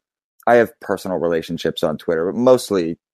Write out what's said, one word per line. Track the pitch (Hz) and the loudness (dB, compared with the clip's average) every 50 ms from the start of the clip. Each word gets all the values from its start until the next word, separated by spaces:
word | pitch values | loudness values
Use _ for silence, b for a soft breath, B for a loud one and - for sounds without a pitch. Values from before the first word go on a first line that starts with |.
| _ _ _ _ _ _ _ _ _ | _ _ _ _ _ _ _ _ _
I | 113 120 | 4 4
have | 120 113 - - _ | 4 4 2 -2 _
personal | - - 101 90 - 98 92 80 | -8 -6 -6 -6 -4 -6 -4 -2
relationships | 78 85 85 82 82 - 85 80 - 82 78 - - | -2 -2 -2 -2 -4 -6 -6 -4 -4 -4 -4 -2 -2
on | 80 76 73 | -4 -4 -4
Twitter, | - - 85 80 85 95 | -4 -4 -2 -2 -2 -2
but | - 117 | -2 0
mostly | 120 131 127 120 - - 101 92 85 82 82 - _ _ | 4 4 4 4 2 0 -2 -2 -2 -2 -6 -8 _ _